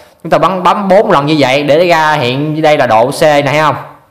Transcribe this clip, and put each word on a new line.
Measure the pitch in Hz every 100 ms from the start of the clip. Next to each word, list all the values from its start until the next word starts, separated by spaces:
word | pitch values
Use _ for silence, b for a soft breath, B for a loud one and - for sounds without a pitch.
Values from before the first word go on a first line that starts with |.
| B B
Chúng | 170
ta | 156
bấm, | 160 185
bấm | 180 208 196
bốn | 190 226
lần | 151 143
như | 156
vậy | 127 139
để | 147 151 180
ra | 160 156
hiện | 151 123 135 151 151
đây | 156 147
là | 123
độ | 110 127
C | 143
nè, | 156 147
thấy | 139 151
không? | 151 127 - - _